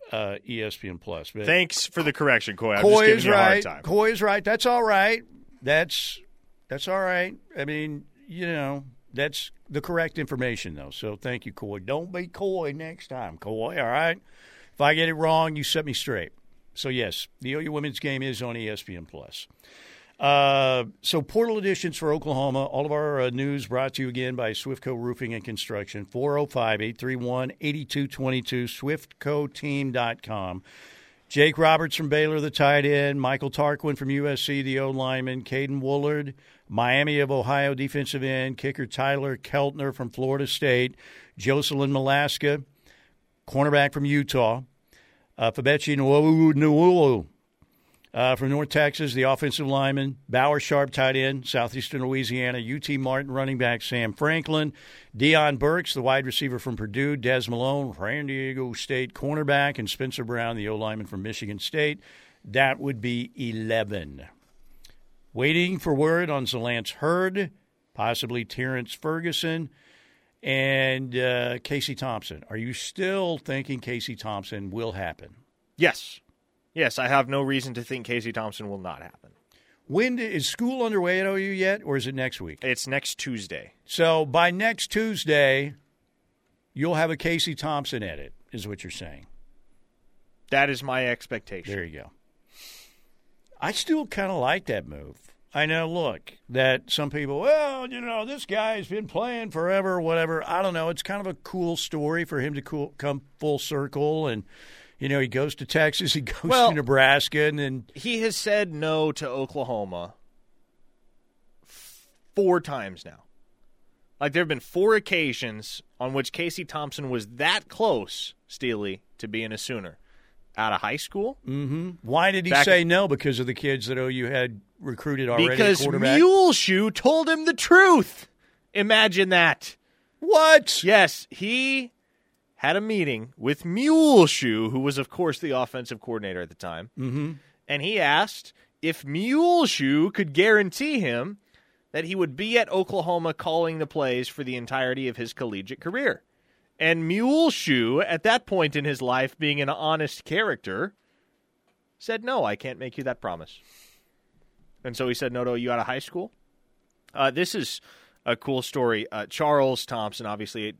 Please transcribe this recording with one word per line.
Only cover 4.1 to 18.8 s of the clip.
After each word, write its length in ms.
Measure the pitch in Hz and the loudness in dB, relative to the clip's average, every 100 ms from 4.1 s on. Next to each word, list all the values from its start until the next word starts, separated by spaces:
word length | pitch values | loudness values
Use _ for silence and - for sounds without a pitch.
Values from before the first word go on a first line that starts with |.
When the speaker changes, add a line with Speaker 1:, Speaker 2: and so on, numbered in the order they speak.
Speaker 1:
is 100 | 226 | 2
right. 200 | 208 202 | 2 2
That's 220 | 208 226 247 | 0 0 2
all 160 | 240 | 2
right. 420 | 220 196 202 233 - - - - | 4 4 4 2 -4 -20 -20 -8
That's, 580 | 131 156 175 - - - - - _ _ _ | 0 2 2 -2 -6 -10 -16 -20 _ _ _
that's 180 | 139 190 | -8 -4
all 140 | 190 | -2
right. 340 | 185 180 185 - _ 320 | 0 0 -2 -6 _ -8
I 100 | 143 | -6
mean, 400 | 151 151 147 - _ - | -4 -6 -8 -14 _ -16
you 200 | 170 175 | -8 -4
know, 380 | 156 139 143 135 - - | -2 -4 -6 -10 -20 -12
that's 380 | 127 143 - - - - | -4 -4 -4 -10 -14 -10
the 100 | 147 | -8
correct 360 | 143 170 165 160 | -4 -2 -2 -4
information, 560 | 139 131 123 117 92 | -6 -4 -4 -4 -8
though. 160 | 73 69 | -12 -14
So 260 | - 107 104 | -10 -10 -8
thank 300 | 127 123 - | -8 -8 -10
you, 60 | |
Coy. 260 | 95 104 101 | -12 -10 -8
Don't 320 | 98 143 180 | -6 -6 -6
be 140 | 180 175 | -10 -10
coy 480 | - 196 190 156 143 | -6 -4 -4 -4 -6
next 340 | 160 170 - | -12 -16 -14
time, 280 | 127 101 80 | -10 -10 -10
Coy, 400 | 101 110 117 175 | -8 -6 -4 -2
all 60 | 117 | -2
right? 320 | 135 165 180 - - - - - | 0 0 -2 -8 -20 -20 -20 -18
If 80 | - | 0
I 140 | 147 156 | 2 4
get 140 | 165 | 2
it 40 | |
wrong, 420 | 156 160 160 160 151 | 2 2 4 2 -2
you 80 | |
set 220 | 135 160 151 | -2 -2 -2
me 80 | |
straight. 380 | 117 - 107 80 - - - _ | -4 -4 -4 -6 -12 -20 -20 _
So, 160 | - 135 | -10 -4
yes, 380 | 127 104 - - _ | -2 -2 -4 -10 _
the 160 | 127 143 | -8 -6
O 40 | |
U 120 | 156 | -4
women's 280 | 151 147 110 | -6 -6 -6
game 240 | 147 135 | -6 -4
is 180 | 135 113 | -4 -6
on 160 | 123 117 | -6 -6
E 100 | 107 | -8
S 140 | 104 | -8